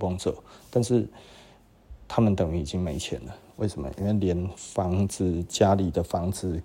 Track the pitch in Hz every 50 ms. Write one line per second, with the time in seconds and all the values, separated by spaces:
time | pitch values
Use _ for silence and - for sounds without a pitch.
0 | - 85 92 92 - - - - - - - - - - - 123 117 - 123 117
1 | 95 - - - - - - - - - - - _ _ _ _ _ - - -
2 | - - - - 117 107 98 95 92 80 82 85 73 71 - 92 90 82 67 -
3 | - - - - - - - - - - - - 110 104 - - 69 67 - -
4 | 98 104 107 101 98 92 87 87 90 95 - - - - - - 95 90 90 95
5 | 101 95 - - 98 90 85 85 87 - - - 107 98 98 95 95 87 78 87
6 | 85 - - 90 87 92 95 - - 92 82 92